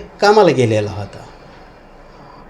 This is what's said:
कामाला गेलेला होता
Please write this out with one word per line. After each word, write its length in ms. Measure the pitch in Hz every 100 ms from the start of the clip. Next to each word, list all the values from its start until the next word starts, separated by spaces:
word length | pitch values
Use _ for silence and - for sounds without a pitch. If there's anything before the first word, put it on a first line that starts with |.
| - -
कामाला 300 | 202 214 180
गेलेला 400 | 127 117 107 104
होता 260 | 95 98 - - - - - - - - - - - - -